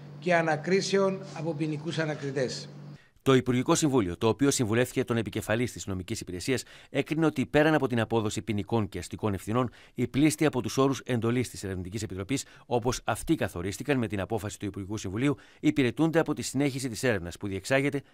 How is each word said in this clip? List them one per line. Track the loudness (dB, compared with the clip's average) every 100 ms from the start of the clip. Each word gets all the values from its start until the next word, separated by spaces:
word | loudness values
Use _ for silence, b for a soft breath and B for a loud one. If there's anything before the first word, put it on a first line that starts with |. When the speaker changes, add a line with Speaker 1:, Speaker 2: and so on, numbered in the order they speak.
| B -6
Speaker 1:
και | 2
ανακρίσεων | 4 4 0 2 2 2 2 2 0 -6
από | -6 -4
ποινικούς | -2 -2 -4 -4 -4
ανακριτές. | -2 -4 -4 -2 -4 -4 -12 -16 -18 B B _
Speaker 2:
Το | 6
Υπουργικό | 6 6 2 4
Συμβούλιο, | 4 4 4 2 2
το | 2
οποίο | 4 2
συμβουλεύτηκε | 2 2 2 2 0
τον | 0 -2
επικεφαλής | -2 -4 -2 0 -2
της | -6 -8
νομικής | -6 -6 -8
υπηρεσίας, | -8 -6 -2 -2 -4 B B
έκρινε | -4 -2 2 2
ότι | 2 2
πέραν | 4 6
από | 4 2
την | 2
απόδοση | 2 0 0 -2
ποινικών | -4 -4 0 0 0
και | -6
αστικών | -10 -4 -2
ευθυνών, | -2 -2 -2 -2 B B
οι | -4 -2
πλήστοι | 2 2 4 2
από | 2
τους | 0 2
όρους | 2 2
εντολής | -2 -2 0 0 -2
της | -6
Ερευνητικής | -6 -6 -6 -8
Επιτροπής, | -6 -8 -4 -4 -6 B -4
όπως | 0 0 -2
αυτοί | -2 -4 0
καθορίστηκαν | 0 0 -2 -6 -4 -2 0
με | 0
την | -2
απόφαση | -2 -4 -4 -6
του |
Υπουργικού | -8 -6 -8 -8
Συμβουλίου, | -6 -2 0 -2 B B
υπηρετούνται | 0 2 2 2 2 2
από | 0
τη | -2
συνέχιση | -4 -2 -2 -2 -6
της | -2
έρευνας | 0 0 -4 -8
που | -6
διεξάγεται | -6 0 2 2 -2 b